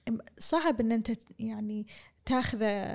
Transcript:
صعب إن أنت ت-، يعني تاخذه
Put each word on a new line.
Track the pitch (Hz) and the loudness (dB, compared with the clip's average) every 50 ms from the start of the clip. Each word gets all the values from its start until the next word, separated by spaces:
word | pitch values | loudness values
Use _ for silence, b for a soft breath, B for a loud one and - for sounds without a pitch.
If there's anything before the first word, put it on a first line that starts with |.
| _ 240 226 - - - - - | _ -4 -4 -4 -4 -10 -8 -4
صعب | - - 302 339 330 330 247 233 | 0 2 2 4 4 4 2 2
إن | 226 226 | 2 2
أنت | 233 226 214 240 | 2 2 0 -2
ت-، | 226 - - - - - | -4 -4 -8 -14 -10 -8
يعني | 220 220 214 214 214 208 214 208 214 B B B B B B _ _ | -6 -6 -4 -4 -6 -4 -4 -6 -8 B B B B B B _ _
تاخذه | - 262 254 247 - 247 208 220 208 202 196 196 - | 0 2 2 2 0 0 0 0 0 0 0 -2 -4